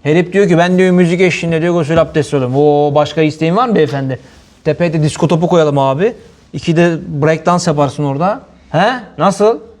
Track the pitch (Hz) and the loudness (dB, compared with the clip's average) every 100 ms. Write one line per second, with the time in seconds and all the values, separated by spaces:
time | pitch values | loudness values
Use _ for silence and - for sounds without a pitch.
0 | 143 156 170 190 202 170 175 180 185 180 | 0 0 0 0 2 2 2 2 2 4
1 | 175 175 185 151 170 160 170 175 147 165 | 2 2 0 0 -4 -2 0 -2 0 0
2 | 156 160 143 143 123 135 147 147 147 147 | 0 -2 -2 -2 -2 2 2 2 2 0
3 | 147 - 156 - 160 190 247 190 156 139 | 0 0 -2 0 -2 0 0 0 0 -2
4 | 135 127 - - _ _ - 143 170 160 | -6 -8 -12 -20 _ _ -6 -2 -2 0
5 | 151 - 160 170 170 175 151 139 135 135 | -2 0 -2 0 2 2 2 0 0 0
6 | 208 - - _ _ - - 165 170 165 | -2 -4 -20 _ _ -10 -2 2 2 0
7 | 180 151 151 160 175 175 175 147 139 - | -6 -2 0 0 0 0 0 0 -2 -2
8 | 147 139 180 247 - - - 151 202 254 | -4 -2 -4 -4 -10 -20 -6 0 0 -2
9 | 208 - 170 185 208 233 - - | -10 -2 -2 2 0 0 -8 -20